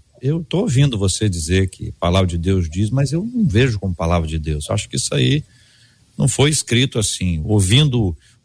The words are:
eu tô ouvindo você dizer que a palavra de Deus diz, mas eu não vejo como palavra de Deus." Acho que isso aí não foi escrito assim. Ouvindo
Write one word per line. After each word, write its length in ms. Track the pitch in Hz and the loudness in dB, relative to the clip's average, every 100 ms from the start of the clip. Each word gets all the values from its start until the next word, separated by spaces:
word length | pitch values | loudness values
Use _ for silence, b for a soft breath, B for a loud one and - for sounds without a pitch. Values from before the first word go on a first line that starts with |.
| _ _ | _ _
eu 220 | 131 165 | -4 -4
tô 160 | 165 170 | -2 -2
ouvindo 360 | 240 127 143 107 | 2 2 2 2
você 320 | 98 - 107 | -2 0 -2
dizer 400 | 85 76 92 98 | -2 0 0 0
que 200 | - 80 | -4 -12
a 100 | - | -4
palavra 300 | 85 95 92 | 0 2 2
de 100 | 85 | 0
Deus 320 | 87 95 82 | 0 0 0
diz, 180 | 85 107 | -2 -2
mas 220 | 131 139 | 0 0
eu 140 | 160 | -2
não 240 | 226 247 180 | -4 0 2
vejo 320 | 104 131 104 | 2 2 0
como 160 | 98 85 | -4 -2
palavra 320 | 85 87 78 | 0 0 0
de 100 | 80 | -4
Deus." 320 | 78 76 - | -4 -4 -4
Acho 180 | 104 - | -6 -4
que 60 | |
isso 180 | - - | -6 -4
aí 300 | 143 127 147 - b b b b b b - | 0 2 0 -4 b b b b b b -2
não 120 | 139 | -2
foi 220 | - 147 | 2 2
escrito 500 | 151 - 120 135 120 | 0 0 0 0 0
assim. 420 | 104 - 92 82 | -4 -2 -2 -2
Ouvindo 720 | 78 107 92 123 151 120 95 82 b b | 0 2 4 4 4 2 -2 -4 b b